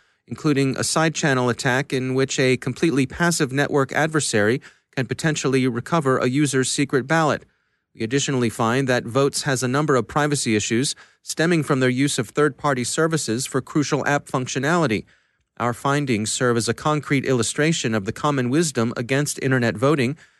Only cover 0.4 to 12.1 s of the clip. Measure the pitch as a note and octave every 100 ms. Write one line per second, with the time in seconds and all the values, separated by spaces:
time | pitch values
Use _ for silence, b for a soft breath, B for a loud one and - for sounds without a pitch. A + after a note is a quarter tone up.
0.4 | D#3 C#3 C3+ - - E3 E3 D3+ D#3+ C3
1.4 | B2 A2+ C3 B2+ C3+ C3 C3 C3 C3+ -
2.4 | C3 B2 - A#2+ E3+ C3 B2+ - F3 E3
3.4 | C#3 C3+ C#3+ D3 C3 - D#3+ D#3 - A2
4.4 | G#2 C#3 B B B - B2 A#2+ D#3+ D3+
5.4 | C3 C3 B2+ A#2 - E3+ C3+ C3 B2+ C3+
6.4 | D3 C3+ B2+ - C#3+ C3 C3 D#3+ D#3 G#2+
7.4 | - _ _ _ _ - A2+ C#3 C3+ C3
8.4 | A#2 - A2+ B2+ C3 B2 A2+ A#2+ C#3 -
9.4 | D3 B2+ B2+ C3+ D3+ C3 G#2 D3+ D3 C#3+
10.4 | A#2+ G#2+ - A#2 C#3+ - b b - -
11.4 | E3 E3+ C#3 C3+ B2+ B2+ C#3+